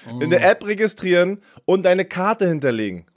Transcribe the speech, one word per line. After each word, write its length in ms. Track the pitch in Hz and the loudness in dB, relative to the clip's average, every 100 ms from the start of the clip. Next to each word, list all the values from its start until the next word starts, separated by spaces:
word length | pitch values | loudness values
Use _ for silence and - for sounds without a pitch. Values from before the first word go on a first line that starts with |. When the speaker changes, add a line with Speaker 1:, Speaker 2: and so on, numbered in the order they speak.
| 113 | -16
Speaker 1:
Mm. 100 | 120 | -6
Speaker 2:
In 80 | 156 | 0
der 180 | 175 180 | 2 4
App 160 | 196 | 2
registrieren 800 | 208 202 214 - 185 175 185 202 _ - - | -2 -2 -2 -2 0 2 2 -2 _ -10 0
und 180 | 190 | 2
deine 220 | 180 185 190 | 2 2 0
Karte 420 | 180 196 220 185 | -4 -2 0 0
hinterlegen. 580 | 156 135 113 104 90 - | 0 -2 -2 -6 -8 -16